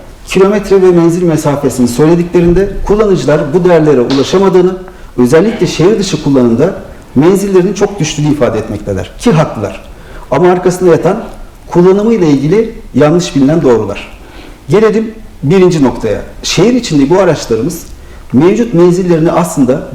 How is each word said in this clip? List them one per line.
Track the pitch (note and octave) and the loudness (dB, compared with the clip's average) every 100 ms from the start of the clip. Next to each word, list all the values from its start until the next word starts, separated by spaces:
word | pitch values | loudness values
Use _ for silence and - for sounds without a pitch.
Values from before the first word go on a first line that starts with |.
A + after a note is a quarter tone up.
| - - - | -18 -20 -4
kilometre | F3+ G3 G#3 G3+ G3 | 0 2 2 0 2
ve | F#3 | 4
menzil | F3 E3+ E3+ | 4 2 0
mesafesini | F3+ D3+ D#3 C#3 B2+ B2 A#2+ | 0 0 -2 -2 -4 -2 -2
söylediklerinde | - D3+ E3+ F3 F3+ F3 F3 G3+ - - | 2 2 2 0 0 2 2 0 -4 -2
kullanıcılar | G#3 G#3+ F3 C3+ D3+ C#3 | 0 2 0 0 -2 0
bu | E3+ F3+ | 0 2
değerlere | E3 D3+ C3 | 2 2 2
ulaşamadığını, | A#2 C3+ B2+ F#3+ G3 F3+ F3+ F#3 - - - - | 2 0 0 2 2 2 2 -2 -12 -18 -12 -2
özellikle | B2 D#3+ G3+ - E3 | 2 4 2 0 -4
şehir | - E3 G#3+ | 0 0 0
dışı | G3 D#3 | -2 -4
kullanımda | C#3+ C3+ A#2+ A#2 D#3+ G3 - - - B2 | 0 2 2 2 0 -4 -14 -20 -6 0
menzillerinin | D#3 G3 G3 F#3+ F3+ | 2 2 2 0 0
çok | F#3+ G3+ G3+ | -2 -4 -2
düştüğünü | D3 - D3+ | -6 -2 -2
ifade | C3+ A#2 G#2+ | 0 -2 -2
etmektedir. | G#2+ G#2 - F#2+ F#2 - | -6 -8 -6 -6 -8 -4
Ki | B3 | 0
haklılar. | D#3+ D3+ A#2 G2+ - - - - - - | 0 0 -4 -8 -10 -18 -20 -20 -16 -6
Ama | - F3+ | 0 2
arkasında | F3+ F#3 F3 F#3 | 2 0 0 2
yatan | D3+ D#3+ A3 - - - - - | 2 0 -4 -8 -16 -20 -20 -4
kullanımı | E3+ F3+ G3 G#3+ | 2 4 4 2
ile | A3+ E3 | 0 2
ilgili | C#3 C#3+ G3+ A3+ - - B2 | 0 2 0 -2 -6 -6 0
yanlış | D3 F3 E3+ C#3+ | 2 2 0 0
bilinen | C3+ E3 | 2 2
doğrular. | C#3+ A2+ G#2 G2+ - - - - - - - | 2 0 0 -8 -12 -18 -20 -20 -20 -16 -2
Gelelim | F3+ A3 G3+ A3 - - - | 2 2 0 -4 -10 -18 -8
birinci | C#3 F#3+ F3+ D#3 | 0 2 2 2
noktaya. | C3 A2 A2 G2 - - | 0 -2 -4 -6 -8 -12
Şehir | - - G3+ | -6 0 2
içinde | B3+ - D3 C3+ | 0 0 0 2
bu | F3+ | 2
araçlarımız | F#3 C#3+ - A2 C3 E3+ - - - - - | 2 0 -2 -4 -4 -8 -14 -20 -20 -20 -4
mevcut | B2 E3 G#3+ A#3 | 2 2 2 0
menzillerini | E3+ F3 F3 F#3 E3 E3 | 2 2 2 0 0 0
aslında | - F3 - B2 C#3 - | 0 -2 0 0 0 -4